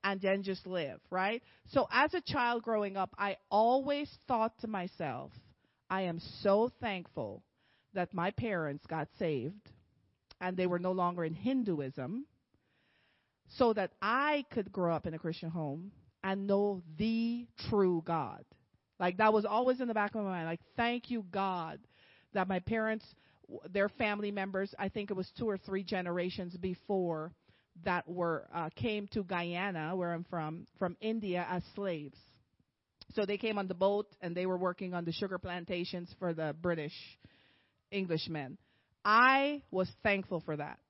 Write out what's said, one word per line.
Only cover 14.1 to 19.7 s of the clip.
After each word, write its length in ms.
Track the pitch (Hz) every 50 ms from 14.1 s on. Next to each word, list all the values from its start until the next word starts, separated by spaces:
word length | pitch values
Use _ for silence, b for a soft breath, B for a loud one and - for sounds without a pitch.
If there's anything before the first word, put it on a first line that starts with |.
| 233 262 285 302 302 294 254 _
could 180 | - 226 196 196
grow 240 | - 196 180 170 165
up 140 | 160 - 170
in 60 | 160
a 40 | 160
Christian 320 | - 165 160 - - 165
home 400 | 160 175 156 147 139 165 180 202 - - - _ _ _
and 240 | - 190 190 196 196
know 340 | 202 196 196 208 208 202 185 170 160 156
the 520 | 156 214 226 226 226 233 233 240 240 240 - _ - - -
true 320 | 233 202 196 185 180 165 160
God." 380 | - 170 160 135 104 - - - _ - _ _ _ _ _ _ _ _ _
Like, 160 | 180 185 180
that 160 | 185 214 220
was 120 | 220 214 202
always 360 | 208 208 226 247 254